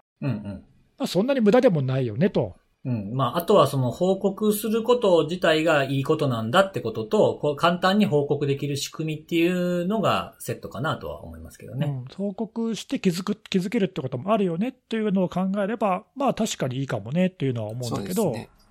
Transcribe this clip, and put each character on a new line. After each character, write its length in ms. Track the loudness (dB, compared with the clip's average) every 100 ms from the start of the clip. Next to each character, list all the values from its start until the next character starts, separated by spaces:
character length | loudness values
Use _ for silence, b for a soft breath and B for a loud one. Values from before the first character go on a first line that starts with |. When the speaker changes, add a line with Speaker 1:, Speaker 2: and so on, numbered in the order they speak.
| _ -6
Speaker 1:
う 80 | -4
ん 20 |
う 20 |
ん。 320 | -4 -6 -12 -16 _ _ -8
Speaker 2:
ま 60 |
あ 40 | -4
そ 140 | 0
ん 40 | 0
な 60 |
に 80 | 2
無 100 | 4
駄 100 | 6
で 80 | 6
も 120 | 4
な 180 | 0 0
い 80 | -2
よ 100 | 2
ね 120 | 2
と。 260 | 2 -2 -6 _ _ -4
Speaker 1:
う 60 |
ん。 220 | -4 -2
ま 120 | -2 0
あ、 100 | 0
あ 40 |
と 120 | 4 6
は 120 | 6
そ 100 | 2
の 140 | -2
報 260 | 0 0 2
告 360 | -2 0 0
す 140 | 0 0
る 160 | 0
こ 120 | 2 4
と 280 | 6 4
自 160 | 4 2
体 240 | 2 4
が 200 | 4 2
い 180 | 2 0
い 20 |
こ 140 | 0 0
と 100 | 0
な 140 | 0
ん 100 | 2
だ 100 | 2
っ 100 | 2
て 100 | 0
こ 100 | -4
と 140 | -4 0
と、 320 | 2 2 2
こ 100 | -2
う 40 | 0
簡 220 | 0 2
単 200 | 2 4
に 80 | 4
報 200 | 2 2
告 220 | 0 0
で 100 | -2
き 100 | -4
る 100 | -6
仕 140 | -6
組 240 | -6 -6 -6
み 40 |
っ 40 | -2
て 100 | 0
い 120 | 2
う 380 | 2 0 0 0
の 140 | 0
が 340 | 0 0 -2 -8
セ 140 | -10
ッ 60 | -8
ト 100 | -10
か 120 | -6
な 160 | -4 -4
と 120 | -8
は 140 | -10
思 140 | -12 -16
い 40 |
ま 100 | -16
す 60 | -18
け 80 | -10
ど 100 | -4
ね。 120 | -4
Speaker 2:
う 20 |
ん。 140 | -4 -8 -8
報 180 | -6
告 420 | -6 -8 -6 -6 -6
し 80 |
て 160 | -6 -2
気 100 | 0
づ 140 | -2
く、 120 | -4 -6
気 240 | -2 -2
づ 100 | 0
け 100 | 0
る 60 | -2
っ 20 |
て 120 | -2
こ 80 | -6
と 80 | -4
も 160 | 0
あ 40 | 0
る 80 | 0
よ 120 | -2
ね 120 | -4
っ 20 |
て 260 | -6 -6 -4
い 20 | 0
う 40 |
の 120 | 0
を 60 | 0
考 180 | 0 -2 -2
え 40 | -2
れ 100 | 0
ば、 280 | 0 -2 -4 -2
ま 140 | -2
あ 40 |
確 240 | 0 -2 -2
か 100 | -4
に 100 | -2
い 60 |
い 40 | -4
か 120 | -4
も 120 | -2
ね 160 | 0 0
っ 20 |
て 160 | 0 -2
い 40 |
う 20 |
の 120 | -2 -4
は 40 |
思 160 | -6 -6
う 40 |
ん 20 |
だ 140 | -4 -2
け 60 |
ど。 100 | -2
Speaker 3:
そ 60 | 0
う 20 |
で 60 | -2
す 20 |
ね。 80 | -8 _ _